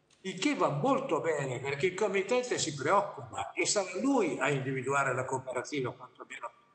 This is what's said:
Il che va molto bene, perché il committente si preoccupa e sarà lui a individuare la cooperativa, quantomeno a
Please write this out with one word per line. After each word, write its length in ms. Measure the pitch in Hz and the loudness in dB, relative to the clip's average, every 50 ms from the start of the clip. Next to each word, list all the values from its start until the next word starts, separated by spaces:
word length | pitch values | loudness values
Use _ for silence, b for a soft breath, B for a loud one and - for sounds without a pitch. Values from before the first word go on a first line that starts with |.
| _ _ _ _ | _ _ _ _
Il 160 | - 190 170 175 | -8 -8 -6 0
che 180 | - 294 277 | 0 0 2
va 140 | 185 175 143 | 2 2 2
molto 500 | 143 143 226 269 262 208 - - 170 143 | 2 2 2 4 4 2 2 2 0 0
bene, 400 | 160 165 156 143 139 135 123 117 | 2 0 0 0 -2 -2 -4 -4
perché 280 | 127 139 143 143 185 185 | -4 -4 -2 0 0 0
il 60 | 180 | 2
committente 680 | - 214 196 190 196 190 - 247 247 247 - 185 147 | 0 0 2 2 0 0 2 2 0 2 0 -2 -2
si 140 | - 160 143 | -2 -2 -4
preoccupa 800 | 139 131 151 190 202 - - - 143 123 - - - - - - | -2 2 4 4 4 4 2 -4 -10 -12 -10 -8 -8 -8 -6 -4
e 120 | 175 165 | -2 0
sarà 340 | - - 208 185 180 180 196 | 2 2 0 0 0 -4 -2
lui 380 | 226 277 277 247 190 147 123 - | 2 2 4 4 4 2 0 0
a 100 | 131 139 | 0 0
individuare 640 | 143 131 123 135 135 131 123 135 139 127 - 139 120 | 2 0 0 -2 -2 -2 0 0 2 2 2 2 0
la 120 | 127 127 | 0 -2
cooperativa, 680 | - 135 127 - 131 123 123 120 - 147 143 127 113 107 | -2 -2 -4 -4 -4 -4 -4 -4 -4 -4 -2 -2 -4 -6
quantomeno 520 | - 127 - - - 123 - 135 - - | -8 -14 -20 -16 -16 -14 -12 -10 -10 -10
a 60 | - - _ _ _ _ | -12 -12 _ _ _ _